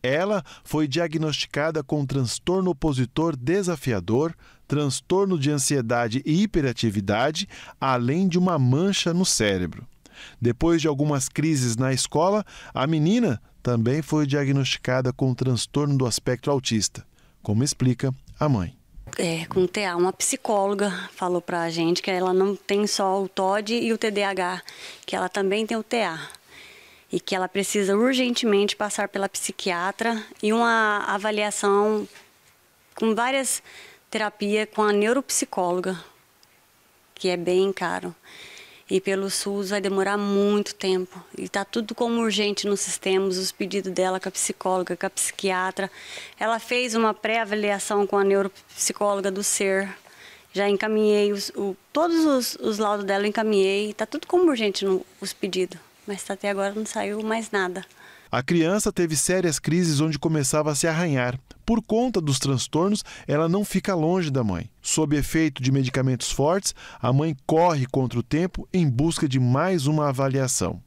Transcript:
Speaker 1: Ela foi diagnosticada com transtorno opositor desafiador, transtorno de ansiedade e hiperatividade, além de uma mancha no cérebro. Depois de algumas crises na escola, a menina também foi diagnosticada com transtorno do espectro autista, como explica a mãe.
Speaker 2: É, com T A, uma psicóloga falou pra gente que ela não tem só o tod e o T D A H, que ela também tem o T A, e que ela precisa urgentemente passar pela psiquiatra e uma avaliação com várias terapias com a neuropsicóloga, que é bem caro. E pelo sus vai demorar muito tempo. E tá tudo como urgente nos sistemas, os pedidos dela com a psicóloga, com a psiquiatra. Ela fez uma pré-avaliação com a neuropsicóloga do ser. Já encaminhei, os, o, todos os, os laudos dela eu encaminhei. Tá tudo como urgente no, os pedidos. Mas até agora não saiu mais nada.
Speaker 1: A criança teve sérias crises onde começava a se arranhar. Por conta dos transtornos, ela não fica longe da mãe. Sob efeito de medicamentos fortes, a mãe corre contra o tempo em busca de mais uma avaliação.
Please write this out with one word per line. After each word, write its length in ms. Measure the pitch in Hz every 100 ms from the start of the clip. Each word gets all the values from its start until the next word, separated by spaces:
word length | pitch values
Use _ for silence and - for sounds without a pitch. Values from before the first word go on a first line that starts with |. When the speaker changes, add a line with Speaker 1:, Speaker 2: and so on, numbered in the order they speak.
Speaker 1:
Ela 420 | 123 143 190 208 - -
foi 240 | - 151 156
diagnosticada 960 | 143 170 156 156 143 - - 156 160
com 220 | 143 151
transtorno 680 | 135 139 120 - - 185 185
opositor 680 | 160 160 131 123 - 165 143
desafiador, 960 | 123 190 185 170 - 107 87 113 160 165 - - _
transtorno 720 | 139 147 131 _ 180 196 180
de 120 | 139
ansiedade 720 | 147 131 143 117 120 120 120
e 180 | 143 156
hiperatividade, 1040 | 214 - 135 117 113 104 98 107 139 160 202 - - -
além 460 | 135 127 120 156 190
de 120 | 170
uma 200 | 185 165
mancha 540 | 127 135 190 190 180
no 120 | 170
cérebro. 600 | 185 - 107 95 87 - - - - - - -
Depois 400 | 120 117 165 170
de 80 | 156
algumas 400 | 139 151 143 135
crises 480 | - 151 151 123 113
na 160 | 131
escola, 520 | 131 - 143 175 214 196 - -
a 140 | - 135
menina 540 | 160 151 233 220 110 - _
também 380 | - 120 113 143
foi 260 | 156 151 147
diagnosticada 840 | 143 135 139 127 - - 127 127
com 220 | - 131
transtorno 640 | 123 127 120 - 139 143 139
do 100 | 127
espectro 420 | - - 123 -
autista, 560 | 143 131 110 95 - - _ _ _
como 200 | - 104
explica 520 | 143 - 127 123 135 131 - -
a 80 | 151
mãe. 280 | 123 85 - _ - - -
Speaker 2:
É, 260 | 185 165
com 220 | 165 190 180
T 180 | 214
A, 100 | 196
uma 180 | 175 180
psicóloga 760 | 185 - 262 - 208 196 202 202 180 190
falou 280 | - 185 175
pra 260 | - 175 165
gente 320 | 165 165 175
que 100 | -
ela 220 | 185 185
não 240 | 185 196 196
tem 300 | - 202 208
só 360 | - 190 190
o 60 | 190
tod 460 | - 190 202 208
e 180 | 240 233
o 60 | 220
T 120 | 226
D 120 | 202
A 80 | 196
H, 320 | 190 180 185 - - - -
que 100 | -
ela 140 | 190 185
também 380 | - 190 202 220
tem 100 | 226
o 60 |
T 180 | 214 240
A, 180 | 196 160 147 - _ - - - - - _
e 80 | 180
que 140 | -
ela 120 | 190 185
precisa 480 | 202 190 208 196
urgentemente 800 | 202 247 254 254 240 233 202 208
passar 340 | - 208 - 202
pela 200 | 202 196
psiquiatra 960 | - - - 202 175 185 196 226 226 214 -
e 80 | 208
uma 540 | 226 233 226 214 208 -
avaliação 1000 | 202 214 214 208 202 202 202 208 214 196 - - _ _ _ _ _ _
com 200 | - 220
várias 480 | 214 240 269 254 - - - - - _
terapias 580 | 220 214 - 202 214 214
com 80 | -
a 100 | 208
neuropsicóloga, 1040 | 208 208 254 262 - - - 180 180 180 185 - _ _ _ _ _ _ _ _ _ _
que 140 | - 190
é 80 | 180
bem 360 | 175 180 196
caro. 420 | 190 208 180 180 170 - - - - - - -
E 100 | 190
pelo 300 | 190 190 196
sus 400 | 190 202 202 190
vai 100 | 202
demorar 380 | 196 196 190 208
muito 560 | 202 196 202 208 208
tempo. 500 | - 190 185 180 185 - -
E 100 | 180
tá 160 | 202
tudo 300 | 196 - 214
como 260 | 233 240 233
urgente 460 | 226 202 208 202 202
nos 140 | 202
sistemas, 580 | - - 190 190 196 185
os 120 | 190
pedidos 400 | - 196 196 185
dela 300 | 175 185 185
com 80 | 190
a 40 |
psicóloga, 600 | - - - 185 185 180
com 120 | 180 190
a 40 |
psiquiatra. 800 | - - - 190 185 185 185 190 - - - - -
Ela 200 | 214 226
fez 360 | - 247 247
uma 200 | 220 220
pré-avaliação 920 | 208 220 226 214 214 208 196 - 208 196
com 120 | 202
a 60 |
neuropsicóloga 1040 | 196 196 196 - _ - - - 208 202 196
do 120 | 190
ser. 460 | 202 - 196 190 196 190 - - - - -
Já 160 | 185 202
encaminhei, 640 | 196 214 214 214 208 208
os, 160 | 202 196
o, 240 | 254 202 185 _
todos 320 | 294 339 330 320
os, 280 | 269 240 -
os 200 | 233 208
laudos 300 | 214 208 196
dela 180 | 196
eu 60 | 208
encaminhei. 640 | 208 220 208 190 196 214
Tá 100 | 208
tudo 220 | 220 294 -
como 240 | 359 359
urgente 340 | 254 214 190
no, 220 | 196 185 - -
os 100 | 190
pedidos. 480 | - 202 185 180 170 - _ -
Mas 220 | 196 -
até 220 | 196 202
agora 240 | 202 196
não 100 | 208
saiu 380 | 214 220 202 208
mais 280 | 220 220 220
nada. 360 | 208 185 180 - - - - -
Speaker 1:
A 120 | 117
criança 480 | 131 175 160 202 208
teve 240 | 190 170
sérias 440 | 156 - 185 180 143
crises 420 | - 165 175 143
onde 180 | 156 147
começava 520 | 165 156 135 151 151
a 40 |
se 120 | 143 165
arranhar. 520 | 160 175 135 123 127 _ - -
Por 160 | 226
conta 360 | - 220 254 208
dos 200 | 151 135
transtornos, 640 | 139 131 - 151 185 214 - - -
ela 180 | 147 165
não 180 | 190
fica 300 | 202 190 196
longe 360 | 185 156 185 160
da 120 | 131
mãe. 280 | 110 87 - _
Sob 360 | - - 156 147
efeito 460 | 131 160 160 135
de 80 | 131
medicamentos 600 | 135 131 131 131 123 -
fortes, 420 | - 143 190 - - - -
a 120 | 123
mãe 240 | 131 160 143 -
corre 400 | 160 175 151 127
contra 320 | 135 127 120
o 40 |
tempo 440 | - 147 180 - -
em 160 | 185 160
busca 400 | 117 160 160 156
de 100 | 131
mais 480 | 127 127 175 185 139
uma 220 | 156 147
avaliação. 720 | 131 135 135 131 - 87 85